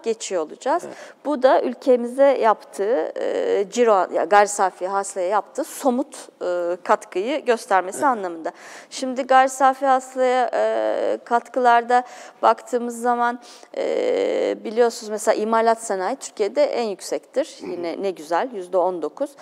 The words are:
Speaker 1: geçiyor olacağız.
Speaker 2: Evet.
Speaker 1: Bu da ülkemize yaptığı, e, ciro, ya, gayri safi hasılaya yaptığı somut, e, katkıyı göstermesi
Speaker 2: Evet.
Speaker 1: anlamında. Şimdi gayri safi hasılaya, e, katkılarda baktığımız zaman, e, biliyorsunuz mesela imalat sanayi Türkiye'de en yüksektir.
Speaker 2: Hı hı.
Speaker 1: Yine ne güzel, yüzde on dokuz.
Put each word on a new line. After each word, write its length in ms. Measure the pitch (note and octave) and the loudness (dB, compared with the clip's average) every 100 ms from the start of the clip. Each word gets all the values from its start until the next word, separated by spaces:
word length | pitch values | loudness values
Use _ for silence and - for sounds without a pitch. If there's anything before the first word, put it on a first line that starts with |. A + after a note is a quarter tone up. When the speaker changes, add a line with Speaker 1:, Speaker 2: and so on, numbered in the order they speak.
Speaker 1:
geçiyor 400 | A3+ A3 - F#3 | -6 -6 -6 -6
olacağız. 400 | D3+ D3+ B3 E4+ C#3+ | -6 -6 -4 -4 -4
Speaker 2:
Evet. 100 | - - - | -16 -20 -10
Speaker 1:
Bu 180 | C#4 D4 | -6 2
da 200 | C4 D#4 | 4 4
ülkemize 880 | - A#3+ C#4+ B3 A#3+ B3+ C#4 B3+ A3 | 2 0 2 2 2 2 4 4 2
yaptığı, 640 | G3+ - - G3+ A#3+ - - | 2 -4 -6 -2 -2 -2 -4
e, 460 | - - - F#3+ G3 | -4 -2 0 0 0
ciro, 360 | A#3+ A#3 G3 F3 | 2 4 4 2
ya, 120 | E3+ | 0
gayri 240 | D#3+ G#3 G#3 | 4 4 4
safi 380 | - F#3+ - F3+ | 2 -2 -2 -4
hasılaya 420 | G3 G3+ G3 F3+ | -4 -4 -4 -2
yaptığı 360 | G#3 - - | -2 -2 -6
somut, 640 | D#4+ - C#4 B3 D4+ - - - | -8 -4 -2 0 -4 -10 -20 -10
e, 340 | F3+ F3 F3 F3+ | -6 -4 -4 -4
katkıyı 600 | - G#3+ - F3+ A3 D4 | 0 0 0 -4 -2 -2
göstermesi 540 | A#3+ A#3 - F#3+ F3+ G#3 | 0 -2 2 0 0 -2
Speaker 2:
Evet. 80 | D4 | 0
Speaker 1:
anlamında. 460 | A#3 F#3 E3 E3 - - - - | 0 -4 -8 -10 -12 -16 -20 -16
Şimdi 320 | - C4 B3 | -8 -6 -4
gayri 260 | C4+ C4 C4 | 4 4 4
safi 380 | C4 C4+ C4 C#4 | 4 2 4 2
hasılaya, 640 | C4 C4 C4 B3+ B3+ A#3+ | 2 0 -2 2 2 0
e, 640 | - A3 A3+ G#3+ - G#2 A3+ | 0 0 0 -2 0 -2 -4
katkılarda 800 | - A#3+ A#3 C4 B3 A#3+ A#3 B3 B3 - - - | -2 -2 0 2 4 4 4 0 0 -8 -20 0
baktığımız 580 | G#3+ A3+ - B3 A#3+ A#3 | 2 2 -2 -4 -4 -4
zaman, 400 | A#3+ A#3+ A#3+ B3 - - - - | -2 0 0 -2 -10 -20 -12 -6
e, 800 | - - A2 F#2 F#2+ - G2 G3+ | -2 -2 0 0 0 0 -2 -4
biliyorsunuz 460 | G#3+ A3 A#3 A#3 G#3+ | -4 0 0 0 -8
mesela 240 | G#3+ - | -4 -2
imalat 480 | - G#3+ A3+ A3+ A3+ | 0 0 2 2 0
sanayi 340 | - G3 F#3 C4+ | -2 -4 -4 -6
Türkiye'de 480 | - - G3+ B3+ | -8 -6 -2 0
en 240 | D4 A#3 A3+ | 0 0 -4
yüksektir. 680 | F#3 - G3 - - - - | -6 -6 -8 -6 -6 -6 -8
Speaker 2:
Hı 60 | F#3 | -10
hı. 40 | |
Speaker 1:
Yine 320 | F3 E3+ - | -8 -6 -6
ne 80 | G3 | -6
güzel, 380 | E3 D3+ E3+ B3+ | -6 -4 -4 -2
yüzde 240 | A3 F3+ F#3 | -8 -4 0
on 240 | F3 F3+ | 0 -2
dokuz. 280 | D3+ - C#4+ - | -6 -6 -8 -10